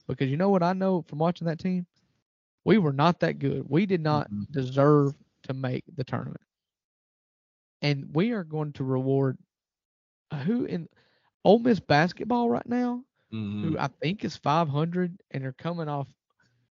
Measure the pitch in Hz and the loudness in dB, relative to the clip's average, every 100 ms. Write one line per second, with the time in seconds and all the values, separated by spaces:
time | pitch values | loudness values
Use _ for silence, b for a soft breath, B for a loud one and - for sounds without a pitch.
0 | - 131 131 143 196 196 170 190 190 185 | -10 -4 -2 0 2 2 2 0 -2 -2
1 | - 147 170 180 165 160 185 185 180 _ | -4 -2 -2 0 -4 -4 -4 -4 -6 _
2 | _ _ _ _ _ _ - 208 156 135 | _ _ _ _ _ _ 4 4 4 4
3 | 160 170 165 147 139 139 127 151 202 185 | 2 4 -2 0 -2 -2 0 0 2 0
4 | 156 147 - 104 104 135 127 135 143 147 | 0 0 -2 -6 -6 -6 -2 4 6 6
5 | 139 139 _ _ - 135 131 127 - - | 4 -2 _ _ -10 -6 -6 -6 -8 -10
6 | 127 123 131 - _ _ _ _ _ _ | -6 -6 -6 -12 _ _ _ _ _ _
7 | _ _ _ _ _ _ _ _ 147 139 | _ _ _ _ _ _ _ _ -2 -2
8 | 139 147 226 226 160 151 151 143 131 131 | -2 -2 0 -2 -6 -6 -6 -4 -2 0
9 | 135 135 135 127 _ _ _ _ _ _ | 2 2 0 -2 _ _ _ _ _ _
10 | _ _ _ 151 147 240 - 180 156 _ | _ _ _ -6 -2 -2 -2 -6 -10 _
11 | _ _ _ _ 175 226 240 190 - 147 | _ _ _ _ 6 6 4 0 4 4
12 | 170 - 220 240 240 240 - 247 247 247 | 2 -2 -2 0 0 -2 -2 -2 -2 -4
13 | 262 _ _ 110 202 208 165 156 139 - | -12 _ _ -6 -6 -4 -2 -2 -4 -4
14 | 147 208 208 - 139 156 160 143 165 180 | -4 -4 -6 -4 0 0 0 -2 -2 -2
15 | 180 185 _ 139 131 131 165 175 151 143 | -4 -6 _ -8 -8 -8 -8 -6 -6 -6
16 | 143 _ _ _ _ _ _ | -8 _ _ _ _ _ _